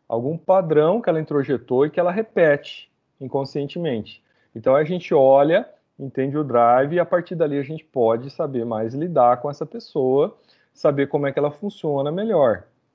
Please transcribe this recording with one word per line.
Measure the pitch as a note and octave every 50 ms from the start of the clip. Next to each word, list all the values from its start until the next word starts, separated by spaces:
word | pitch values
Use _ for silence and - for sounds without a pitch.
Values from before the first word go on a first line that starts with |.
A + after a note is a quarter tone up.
| _
algum | - A2+ A#2 A#2+ C#3 E3
padrão | E3 - - F#3+ F#3+ F3+ D#3+ D#3 D3+ D3+ E3 G3 A#3+
que | A#3 G3
ela | E3 D#3+
introjetou | D#3 - D3 C#3+ C3 C#3 C3+ A#2 - - B2+ B2+ C#3+
e | D3+
que | - -
ela | F3 F3
repete | F3+ G#3+ A3 - - G3 E3+ D3+ C#3+ C#3+ - - - - - _ _ _ _ _ _ -
inconscientemente. | C3+ B2 - C#3 C3+ C3 - D3 C#3+ C#3 - F3 E3+ D#3 B2 A2 G2 - - - _ _ _ _ _ _ -
Então, | A#2 A2+ B2+ C3
a | C#3+ D#3
gente | D3 F#3 F3 - - F3+
olha, | D3+ C3+ C3+ C3+ C#3 C#3+ D#3 E3+ G3+ B3+ - - _ _ _ _ -
entende | C#3 C3+ - C3+ C3 C#3 C3+ D3+
o | D3+
drive | C3 A#2 A#2+ A#2 A#2+ A#2+ B2+ C#3 C#3+ E3+
e | F3
a | E3+
partir | E3+ F#3 F3 E3+ - F#3
dali | E3 E3 D3 C#3+ C#3+
a | C#3
gente | C3 D#3+ D#3+ -
pode | _ - C3+ A#2 A2+ A2+ A#2 B2+ C#3
saber | - - E3 C#3+ C3+ B2 A#2
mais | A#2+ A2+ G#2+ A2+ A#2 B2+
lidar | C#3 D#3+ F3+ E3 C#3 B2 A#2+ B2 B2
com | - C#3+
essa | C#3 - D#3+
pessoa, | - - A#3 - - - D#3 C3 B2+ C3 C#3 D#3 G#3 - _ _ _ _ _ _ _ _
saber | _ - D#3 C#3+ C#3 C#3 C#3
como | - D3 C#3+
é | C#3 C#3
que | D3
ela | D3 D3
funciona | D3 - G#3 G3+ - - - D#3 C#3+ C#3 C#3 D3 D#3
melhor, | F#3 G#3+ A3+ G#3 D#3+ C#3 A#2 G2+ F2+ - _ _ _ _ _ _